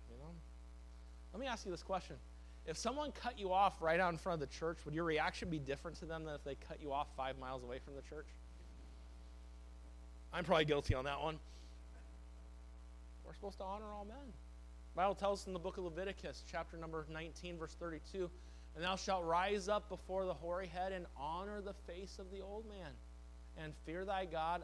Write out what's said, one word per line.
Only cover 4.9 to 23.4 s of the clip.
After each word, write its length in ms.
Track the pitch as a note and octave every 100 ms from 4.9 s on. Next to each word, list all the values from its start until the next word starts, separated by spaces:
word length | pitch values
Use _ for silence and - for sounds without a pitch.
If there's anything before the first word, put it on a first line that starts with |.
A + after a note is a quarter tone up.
your 120 | D#3 E3+
reaction 440 | D3+ E3+ - G3
be 100 | D#3+
different 380 | C3 C#3 E3+ D3+
to 60 | D#3
them 200 | D#3+ D#3
than 100 | D3
if 80 |
they 120 | C#3+ C#3
cut 260 | - D#3
you 100 | D3+
off 160 | C#3 C#3+ -
five 240 | C3 C3
miles 240 | C3 C3
away 160 | B2 B2+
from 160 | C#3+ C#3
the 60 |
church? 260 | - D3+ - - - - - - - - - - - - - - - - - - - - -
I'm 100 | F3
probably 220 | D#3+ E3 D3+
guilty 300 | C#3+ - C3+
on 100 | C#3
that 160 | C#3
one. 180 | D#3 D#3 - - - - - - - - - - - - - - - - - - -
We're 80 |
supposed 260 | - G3+ G3
to 40 |
honor 300 | F#3+ G#3 G#3+
all 120 | G#3 G#3
men. 120 | C4 C4+
The 720 | - - - - - - E3
Bible 180 | G3 -
tells 260 | G3+ G3+
us 60 | G3
in 60 |
the 60 | F3+
book 180 | F3+ G3
of 80 | F3+
Leviticus, 580 | D#3+ G3 F#3 D#3+ - -
chapter 240 | E3+ E3 E3
number 300 | D#3+ D#3+ D3+
nineteen, 480 | D#3 E3 - F3 E3+
verse 180 | D#3+ -
thirty-two, 500 | E3+ D#3 - G3 F3 - - - - D#3
"And 80 |
thou 120 | F3+ F#3+
shalt 300 | - F#3+ E3
rise 440 | E3+ G3 G#3 F#3
up 200 | G#3 -
before 360 | F3+ - F#3+ F#3
the 80 |
hoary 340 | D3 E3+ F3+ F3+
head 240 | F3+ F#3+
and 140 | F#3 E3 A#2+
honor 460 | D3 E3+ G3+ G#3
the 120 | G3 F#3+ -
face 340 | F3 F#3+ -
of 120 | F#3+
the 100 | G3
old 240 | F#3+ G#3+ A3
man, 240 | G3+ D#3 A#2 - - - -